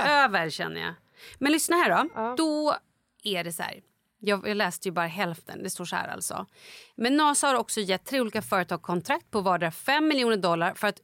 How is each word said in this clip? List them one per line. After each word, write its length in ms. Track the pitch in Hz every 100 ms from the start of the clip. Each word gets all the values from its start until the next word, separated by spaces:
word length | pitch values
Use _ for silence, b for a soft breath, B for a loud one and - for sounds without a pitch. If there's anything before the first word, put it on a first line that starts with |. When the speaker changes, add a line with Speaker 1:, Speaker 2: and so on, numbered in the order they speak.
| 247
Speaker 1:
över, 440 | 285 262 190 160
känner 300 | - 165 165
jag. 140 | 165 170 B B B -
Men 140 | 277
lyssna 240 | 302 - 339
här 140 | 269
då. 180 | 175 302
Speaker 2:
Ja. 200 | 233 226 254
Speaker 1:
Då 400 | 320 302 294 - _ _ _ _
är 200 | 208 180
det 80 | 170
så 100 | 165
här. 180 | - - - _ _ _
Jag, 260 | 208 196 208
jag 80 | 208
läste 320 | 185 - 190
ju 40 |
bara 140 | 175 165
hälften. 560 | 175 180 160 - -
Det 80 | 190
står 140 | -
så 120 | 170 180
här 120 | 175
alltså. 380 | 190 - - 196 B B B B -
Men 200 | 233 294
nasa 300 | 302 285 285
har 80 |
också 260 | 247 214 220
gett 240 | 190 185
tre 160 | - 269
olika 220 | 220 214
företag 400 | - 196 175 170
kontrakt 480 | - 175 - 320 -
på 100 | 214
vardera 300 | 190 175 165
fem 380 | - - 294 311
miljoner 280 | 277 233 208
dollar 380 | 175 165 175
för 120 | - 208
att 120 | -